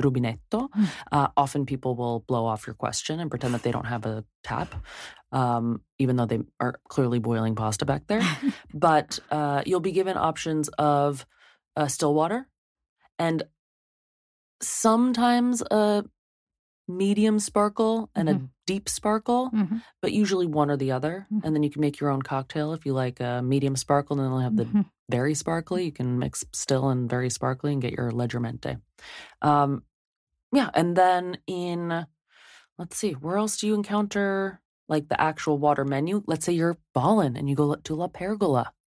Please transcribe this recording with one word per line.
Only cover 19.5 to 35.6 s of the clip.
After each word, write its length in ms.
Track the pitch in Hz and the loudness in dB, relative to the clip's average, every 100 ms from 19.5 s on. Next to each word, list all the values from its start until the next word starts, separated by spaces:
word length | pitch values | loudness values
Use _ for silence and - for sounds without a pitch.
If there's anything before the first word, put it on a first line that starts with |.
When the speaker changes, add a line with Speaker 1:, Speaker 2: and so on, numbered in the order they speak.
Speaker 2:
Mm-hmm. 260 | 220 175 226 - _ | 0 0 -4 -8 _
Speaker 1:
but 100 | - | -2
usually 320 | 214 196 185 175 | 0 2 2 2
one 240 | 151 147 | 2 2
or 60 | 143 | 2
the 140 | 135 | 0
other. 360 | 131 151 185 196 | 0 -2 -6 -4
Speaker 2:
Mm-hmm. 140 | 208 160 | -4 0
Speaker 1:
And 100 | 151 | 2
then 80 | |
you 60 | 147 | 0
can 120 | 147 | 0
make 180 | 147 143 | -2 0
your 100 | 147 | 0
own 120 | 135 | 0
cocktail 520 | 135 135 135 156 151 | -2 -6 -4 -4 -4
if 120 | 160 143 | -4 -2
you 80 | |
like 260 | 131 127 127 | 0 -2 -2
a 220 | 123 123 | -4 -2
medium 340 | 127 139 139 135 | 0 2 2 0
sparkle, 400 | - 143 143 143 | 2 2 2 -2
and 60 | 135 | 0
then 60 | |
they'll 80 | 131 | 0
have 140 | 127 110 | 2 0
the 80 | 117 | 2
Speaker 2:
Mm-hmm. 160 | 208 - _ - | 0 0 _ -4
Speaker 1:
very 240 | 123 139 151 | 0 0 -2
sparkly. 500 | - 165 - 180 175 | -2 -4 -2 -2 -2
You 60 | |
can 280 | 147 127 123 | -4 -2 -2
mix 240 | 135 - - | -2 -6 -8
still 360 | - - 131 135 | -6 0 2 2
and 200 | 127 120 | 0 0
very 200 | 123 127 | -2 -2
sparkly 440 | - 131 127 147 | -2 -4 -2 -2
and 80 | 139 | -2
get 120 | 123 | -2
your 180 | - 120 | -2 -2
Leggermente. 680 | 117 120 120 117 120 - 127 - _ - - - - | -2 -2 -4 -6 -6 -8 -8 -12 _ -20 -18 -20 -2
Um, 420 | 147 147 143 135 - _ _ _ _ _ _ | 2 4 4 0 -8 _ _ _ _ _ _
yeah, 160 | 277 247 | 2 2
and 220 | - 175 175 | 2 2 6
then 400 | 185 180 180 180 - | 6 4 0 -8 -8
in, 580 | 180 175 175 170 165 165 _ _ _ - - _ - | -6 -4 -4 -2 -4 -6 _ _ _ -20 -20 _ -14
let's 200 | 170 - | -10 -4
see, 160 | 208 | -4
where 240 | 135 156 196 | -4 -2 -2
else 200 | 214 - | -2 -2
do 100 | 214 | 0
you 60 | |
encounter, 880 | 214 202 208 208 202 196 196 196 185 _ _ - | 0 0 -2 0 0 0 0 -4 -8 _ _ -4
like, 180 | 156 147 | -2 0
the 120 | - | 0
actual 360 | 156 156 - | 0 0 -2
water 280 | 143 | 2